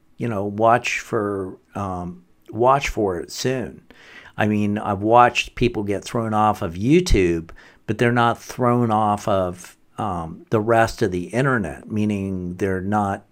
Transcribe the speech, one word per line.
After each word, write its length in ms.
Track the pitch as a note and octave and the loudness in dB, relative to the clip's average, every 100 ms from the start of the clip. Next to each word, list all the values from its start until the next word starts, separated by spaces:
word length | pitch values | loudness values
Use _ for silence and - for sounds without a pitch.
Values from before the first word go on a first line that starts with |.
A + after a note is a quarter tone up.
| _ - | _ -8
you 100 | A#2+ | -4
know, 160 | G#2 | -4
watch 560 | G#2 G#2 A2+ A2+ - - | -4 2 4 4 2 -6
for, 560 | - A#2 G#2 G2 F#2+ - _ | -4 -2 -2 -4 -6 -10 _
um, 500 | G2 G2 F2+ F2+ F2+ - _ - | -6 -6 -4 -8 -12 -18 _ -12
watch 400 | A2 B2 C#3 - | 0 2 2 0
for 280 | - G2+ E2+ | -2 -2 -2
it 140 | - | -8
soon. 500 | - B2+ C3 G2 - - - - - - - | -6 -4 -4 -6 -12 -20 -20 -20 -20 -12 -2
I 100 | G#2+ | 0
mean, 300 | G#2 G#2 G#2 | 0 0 -2
I've 240 | G#2+ G2 | -2 -2
watched 540 | G#2+ A#2+ A#2+ - - | 4 6 6 4 -6
people 280 | - B2 A2 | -2 0 0
get 220 | G2+ F#2+ | -4 -4
thrown 300 | - B2 A2 | -4 -4 -2
off 260 | G#2+ G#2+ G2+ | 2 2 0
of 140 | G2 | -4
YouTube, 760 | F2 A2+ E3+ F3+ A2 F2+ E2+ E2 - - _ - | -4 2 2 4 4 4 0 -4 -16 -20 _ -6
but 100 | A2 | 0
they're 160 | A#2+ | 2
not 260 | A#2+ A#2+ A#2 | 4 2 0
thrown 520 | - - B2 A#2+ A#2 | -6 -2 2 2 2
off 360 | G#2+ G#2+ G#2 - | 2 2 0 0
of, 520 | F#2+ F2+ F2+ - - _ - | 0 0 -6 -16 -20 _ -8
um, 480 | G#2+ F2 E2 F2 - | -6 -4 -8 -12 -2
the 100 | A2 | 0
rest 400 | G#2+ A2+ A2+ - | 2 4 2 2
of 100 | G#2+ | -2
the 180 | F2+ F2 | -2 -2
internet, 640 | A2+ C#3 B2 E2+ C#2 - | -2 0 0 -2 -8 -8
meaning 640 | G#2+ G#2+ G2+ G2 F#2 F2+ F2+ | -2 -2 -2 -4 -6 -6 -4
they're 260 | G2+ F#2+ | -2 -2
not, 420 | F#2+ G#2 G2+ G2+ - | -2 0 0 -4 -10